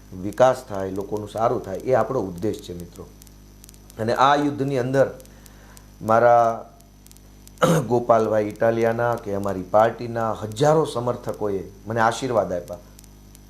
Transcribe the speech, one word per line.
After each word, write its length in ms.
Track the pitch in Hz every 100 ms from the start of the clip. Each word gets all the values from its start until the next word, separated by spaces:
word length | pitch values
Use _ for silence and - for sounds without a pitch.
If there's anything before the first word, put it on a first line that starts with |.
| - 92
વિકાસ 420 | 98 98 127 127 -
થાય, 220 | 98 95
લોકોનું 380 | 95 98 104 101
સારું 340 | 104 117 117
થાય, 140 | 98 92
એ 160 | -
આપણો 260 | 123 110 131
ઉદ્દેશ 420 | 95 87 107 90
છે 120 | -
મિત્રો. 320 | 87 85 - 85 - - - - - - - - -
અને 140 | 110
આ 220 | 117 135 147
યુદ્ધની 420 | 147 120 135 135
અંદર 340 | 123 135 131 - - - - - - - - -
મારા 640 | 107 113 120 120 117 113 - - - - - - - - - -
<clears throat> 260 | 165 160 110
ગોપાલભાઈ 600 | 120 120 113 107 107 107
ઇટાલિયાના 680 | - 113 113 113 113 120 117
કે 200 | 101 98
અમારી 260 | 101 92
પાર્ટીના 720 | 90 104 113 113 120 117 113
હજારો 520 | 104 107 110 147 160 139
સમર્થકોએ 800 | 120 120 117 - 104 104 98 85 - 101
મને 120 | 117
આશીર્વાદ 540 | 113 117 131 113 92
આપ્યા. 240 | 90 - 87 - - - - - -